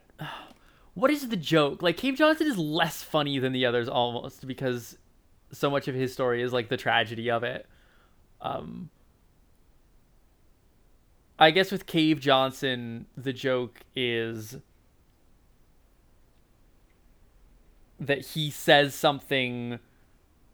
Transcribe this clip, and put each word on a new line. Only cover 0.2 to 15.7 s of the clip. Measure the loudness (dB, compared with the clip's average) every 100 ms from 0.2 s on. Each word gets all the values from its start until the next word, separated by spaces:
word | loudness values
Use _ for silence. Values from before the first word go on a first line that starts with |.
| -14 -14 -18 -20 -20 _ _ 0
what | 2
is | 2 -2
the | -4
joke? | 2 4 4 2
Like, | 0 0
Cave | -2 4
Johnson | 4 4 0
is | 0
less | 0 0 0 -2
funny | -2 0 0 0
than | 0
the | 2 2
others | 2 0
almost | 0 0 -2 -8 -12 -12
because | -4 -4 -4 -6 -18 _ _ _ _ _
so | -2 0
much | 0 -2
of | -2
his | -4
story | -2 0 0
is, | 0
like, | -2 -2
the | -2
tragedy | 2 2 0 -4 -2
of | -2
it. | -2 -8 -14 _ _ _ _ _ _ _
Um, | -8 -8 -10 -12 -14 _ _ _ _ _ _ _ _ _ _ _ _ _ _ _ _ _ _ _ _ _ _ _ _ 4
I | 6
guess | 6 2
with | -2 -2
Cave | 2 4 2
Johnson, | 4 4 2 -2 -4 -4 -6 -10 -12 -10
the | -8
joke | -4 -2 -2 -2 -10 -12 -4
is | -2 -2 -4 -8 -12 -16 -20 _ _ _ _ _ _ _ _ _ _